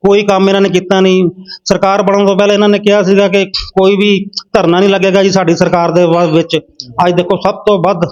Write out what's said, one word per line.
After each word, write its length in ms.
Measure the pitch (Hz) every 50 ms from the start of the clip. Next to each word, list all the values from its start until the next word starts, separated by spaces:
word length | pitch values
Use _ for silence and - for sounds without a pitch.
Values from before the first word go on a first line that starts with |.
| -
ਕੋਈ 160 | 196 196 208 208
ਕੰਮ 260 | 202 196 190 190 190
ਇਹਨਾਂ 120 | 196 196
ਨੇ 80 | 196 190
ਕੀਤਾ 320 | 180 185 190 - 196 190
ਨਹੀਂ। 300 | 190 190 190 185 185 170 180 - - - - - _
ਸਰਕਾਰ 380 | - 202 180 - 190 196 202 208
ਬਣਨ 240 | 180 196 202 202
ਤੋਂ 100 | 196 196
ਪਹਿਲਾਂ 180 | 185 202 202 208
ਇਹਨਾਂ 140 | 202 208 208
ਨੇ 100 | 202 196
ਕਿਹਾ 240 | 202 202 202 208 196
ਸੀਗਾ 260 | 175 202 196 202 196
ਕਿ 160 | 190 202 196 196 190 - - - _ 190
ਕੋਈ 180 | 190 190 202
ਵੀ 300 | 190 208 208 202 190 196 202 - - - _ _
ਧਰਨਾ 280 | 220 185 165 170 180
ਨਹੀਂ 100 | 196 202
ਲੱਗੇਗਾ 320 | 196 196 180 196 185 196 196
ਜੀ 80 | 196
ਸਾਡੀ 260 | 180 190 185 156 170
ਸਰਕਾਰ 340 | 156 185 170 175 175 170 170
ਦੇ 140 | 156 175 180
ਵ-, 300 | 165 165 170 175 170 156
ਵਿੱਚ। 260 | 160 165 165 - 156 - _ _ _ - 127 120 - 180
ਅੱਜ 60 | 180 175
ਦੇਖੋ, 240 | 170 175 175 196
ਸਭ 180 | 180 - 190 202
ਤੋਂ 240 | 202 - 214 208 190
ਵੱਧ 220 | 165 180 202 175 165 131